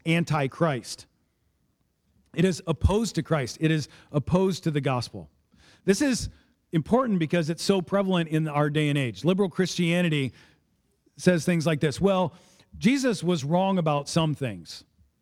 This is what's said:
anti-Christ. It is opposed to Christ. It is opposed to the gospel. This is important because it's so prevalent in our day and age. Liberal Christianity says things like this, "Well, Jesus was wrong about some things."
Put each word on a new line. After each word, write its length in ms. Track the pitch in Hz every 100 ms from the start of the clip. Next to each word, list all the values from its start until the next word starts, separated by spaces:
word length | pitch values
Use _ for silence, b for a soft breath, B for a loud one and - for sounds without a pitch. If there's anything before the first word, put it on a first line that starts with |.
| 160
anti-Christ. 1000 | 170 170 151 135 - 165 127 - - - _ _ _ _ _ _ _ _ _ _ _ _ -
It 80 | 185
is 160 | 165 -
opposed 480 | 156 - 208 220 -
to 80 |
Christ. 340 | - 156 123 -
It 120 | 160
is 160 | 156 - B B
opposed 520 | 147 - 180 190 175
to 80 | 170
the 100 | 147
gospel. 480 | 139 127 - 98 78 _ _ b b b 180
This 160 | 196
is 280 | 285 226 - b b b -
important 480 | 165 - 233 254 185
because 300 | 156 175 156
it's 140 | 165
so 180 | - 196
prevalent 480 | 160 196 190 180 160
in 180 | 156 156
our 220 | 147 151
day 200 | 151 147
and 80 | 143
age. 260 | 123 101
Liberal 260 | 151 196 196
Christianity 840 | - 180 - 165 175 175 147 131 b b b _ _ _ _ _ -
says 280 | 180 175 180
things 200 | 170 160
like 140 | 151
this, 220 | 156 -
"Well, 320 | 190 185 175 B B B B -
Jesus 460 | 175 277 254 190
was 200 | 165 170
wrong 340 | 139 175 190 185
about 320 | 156 147 139
some 260 | 170 156 139
things." 480 | 127 90 78 - - _ _ _